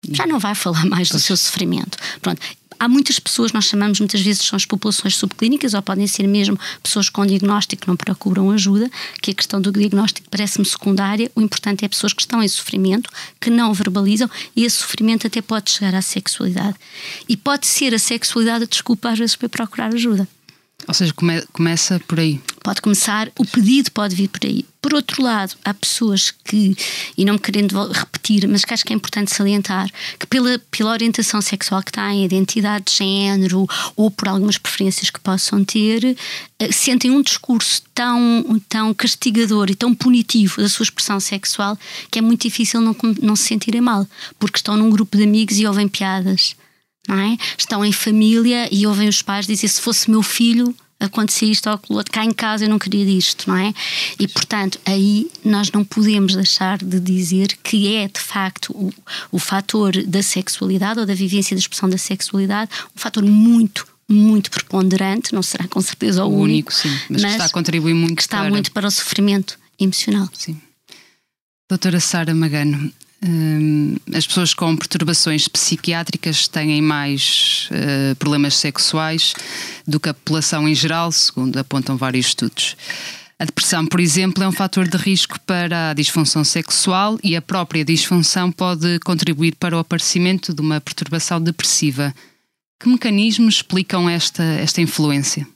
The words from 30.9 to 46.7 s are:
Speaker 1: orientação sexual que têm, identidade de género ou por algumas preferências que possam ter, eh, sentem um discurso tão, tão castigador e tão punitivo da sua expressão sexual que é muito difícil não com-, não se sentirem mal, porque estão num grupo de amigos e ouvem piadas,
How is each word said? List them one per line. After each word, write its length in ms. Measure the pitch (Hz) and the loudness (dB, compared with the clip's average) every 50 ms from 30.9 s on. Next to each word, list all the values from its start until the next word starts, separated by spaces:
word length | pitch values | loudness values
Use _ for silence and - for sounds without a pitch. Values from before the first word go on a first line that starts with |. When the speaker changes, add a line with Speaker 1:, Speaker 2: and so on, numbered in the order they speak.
Speaker 1:
orientação 500 | 226 226 226 233 226 - 226 - - 214 | 0 0 0 0 0 0 -2 0 0 -2
sexual 420 | 196 - - 190 - - 196 190 190 | -2 -2 -4 -4 -4 -2 -2 -2 -2
que 80 | - | -4
têm, 320 | - - 202 202 202 202 196 | -6 -6 -4 -2 0 0 0
identidade 600 | 180 185 190 190 185 - 226 202 208 208 208 196 | 2 2 2 0 0 0 0 0 0 0 -2 -2
de 80 | - - | -2 -2
género 720 | - 202 190 196 196 196 196 196 196 190 185 185 185 196 - - - - - - | 0 0 0 0 0 0 2 2 2 2 2 2 0 0 0 -2 -6 -8 -8 -2
ou 140 | - 214 220 | 0 0 0
por 200 | 202 - - 214 | 2 0 -4 -2
algumas 280 | 190 190 190 208 196 - | 0 0 2 0 0 -2
preferências 520 | _ - - - 202 190 190 - - - | _ -6 -4 -2 -2 -2 -2 0 -4 -4
que 100 | - - | -6 -4
possam 460 | _ - 185 185 - - - 202 196 | _ -2 -2 0 0 0 0 0 0
ter, 500 | 190 - 220 208 214 220 226 214 254 254 254 - - - - - - _ _ | 0 0 0 2 2 2 2 0 0 -2 -2 -6 -12 -12 -12 -14 -16 _ _
eh, 140 | 214 208 | -4 -2
sentem 400 | 214 - - 277 254 247 - 247 | -2 0 0 2 2 2 2 4
um 100 | 254 285 | 4 4
discurso 600 | 269 - - - - - 247 226 - - - - - _ _ | 2 2 0 -4 -2 -2 0 0 0 0 -2 -4 -4 _ _
tão, 640 | - 240 247 240 240 240 233 233 233 - - 226 220 196 _ | -2 0 0 2 2 4 4 4 2 2 2 0 0 0 _
tão 240 | - 220 220 220 214 | -2 0 0 0 0
castigador 760 | - - 247 - - - 254 214 226 233 208 220 208 202 190 | 0 0 -2 -2 0 -2 0 2 2 2 4 2 2 2 2
e 60 | 196 | 0
tão 180 | - 240 247 240 | 0 2 0 0
punitivo 680 | - - 254 247 240 226 - - 233 208 190 - - | 2 4 4 4 4 4 4 4 4 4 4 2 2
da 80 | 208 202 | 0 0
sua 160 | - - 220 | 0 0 -2
expressão 340 | 202 - - - - 208 196 | -4 -2 -4 -4 -2 -2 -2
sexual 580 | 190 - - 196 - - - - 208 196 214 202 - - - - - - | -2 -4 -6 -6 -4 -6 -4 -2 -2 -2 -4 -6 -10 -16 -16 -16 -12 -6
que 100 | - 226 | -2 0
é 20 | |
muito 220 | 226 226 233 233 - 233 | 4 4 4 2 2 -2
difícil 320 | 196 - 233 214 - 233 | -2 0 -2 0 2 2
não 140 | 226 226 220 | 2 2 0
com-, 200 | 226 - 226 220 - | 0 0 0 0 2
não 140 | - 214 214 | 2 2 2
se 80 | 208 - | 2 0
sentirem 380 | - - 214 - - 220 233 | 0 -2 -2 -2 0 0 2
mal, 260 | 247 247 226 196 196 196 - - - - - _ | 2 2 2 0 0 -2 -6 -16 -18 -18 -8 _
porque 180 | - 208 - - | -4 -2 -2 -2
estão 200 | - - 208 214 | -4 0 0 2
num 120 | 214 226 | 4 4
grupo 280 | 214 208 220 196 - 202 | 4 4 2 2 2 4
de 60 | 214 | 4
amigos 360 | 208 208 220 220 196 220 202 | 6 4 4 2 2 2 2
e 80 | 214 214 | 2 2
ouvem 220 | 202 202 208 196 | 2 2 0 0
piadas, 640 | 196 - 196 190 190 190 185 190 190 185 - - - _ _ _ | 0 -2 -2 -2 -2 -2 0 0 0 0 0 -2 -2 _ _ _